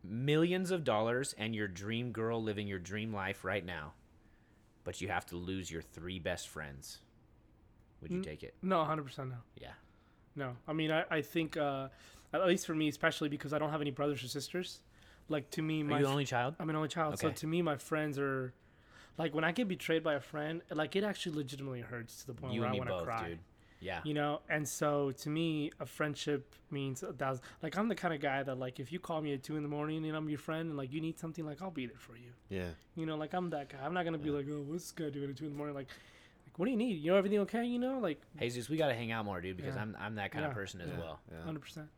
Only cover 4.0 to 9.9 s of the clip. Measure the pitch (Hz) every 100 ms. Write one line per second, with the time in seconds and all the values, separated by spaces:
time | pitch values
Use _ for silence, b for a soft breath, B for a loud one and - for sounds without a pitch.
4 | - - b b b b b - - 92
5 | 95 90 - 87 90 95 90 80 76 -
6 | 85 92 82 85 - - 73 69 - -
7 | - - - - - - - - - -
8 | 160 180 185 151 - - 185 185 151 156
9 | 139 135 131 120 - - 120 - b